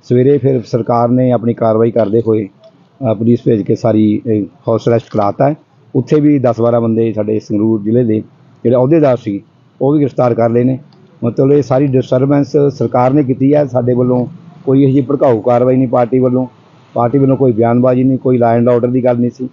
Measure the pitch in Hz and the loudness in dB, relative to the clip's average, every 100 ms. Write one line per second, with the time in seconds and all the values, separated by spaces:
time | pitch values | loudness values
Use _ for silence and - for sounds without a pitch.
0 | - 123 127 143 131 131 104 120 110 120 | 0 0 2 2 0 -2 -4 -6 -2 0
1 | 120 127 127 120 117 113 113 110 117 113 | 0 0 0 0 -2 -2 0 2 0 0
2 | 104 113 113 110 98 _ - _ _ _ | 0 0 0 -2 -4 _ -20 _ _ _
3 | 127 104 113 120 - 113 92 110 117 107 | -4 -2 0 0 0 -2 0 -2 0 2
4 | 107 104 117 107 95 _ - 113 120 117 | 0 0 -2 -4 -4 _ -4 -2 0 -2
5 | - 110 101 - 139 156 _ _ _ 135 | -2 -4 -4 0 -2 -2 _ _ _ -6
6 | 120 151 147 147 120 117 117 117 113 110 | 0 0 2 2 0 0 0 0 0 0
7 | 113 107 104 110 - 107 110 113 104 117 | -2 -2 -4 -4 -4 -2 -2 -2 0 0
8 | 120 107 - _ _ _ 117 123 127 165 | 0 -2 -6 _ _ _ 0 0 2 2
9 | 143 120 110 101 - _ _ _ 135 151 | 2 0 -4 -10 -12 _ _ _ -2 0
10 | 143 - 127 117 117 120 127 131 - - | -2 0 -2 0 0 2 0 -4 -10 -20
11 | - _ 120 113 135 147 131 131 143 127 | -20 _ -6 0 2 2 2 0 2 0
12 | 120 127 139 143 139 151 143 139 117 127 | 0 -2 0 0 0 0 -2 -2 -2 0
13 | 123 143 127 127 131 147 143 127 120 123 | 2 0 0 0 0 0 0 -2 -2 0
14 | 123 123 123 - - - - 135 139 135 | 0 0 -4 -10 -20 -10 0 2 2 2
15 | 131 143 143 113 123 120 127 127 131 127 | -2 0 0 0 0 2 2 0 0 0
16 | 120 131 127 127 127 _ _ _ _ 120 | 0 0 0 0 -4 _ _ _ _ -4
17 | 120 139 135 131 135 110 117 120 127 127 | 0 2 2 2 0 2 0 2 2 2
18 | 131 127 131 127 117 117 120 120 123 127 | 0 0 0 0 2 2 2 0 0 0
19 | 123 120 120 117 127 | 0 0 -4 -6 -14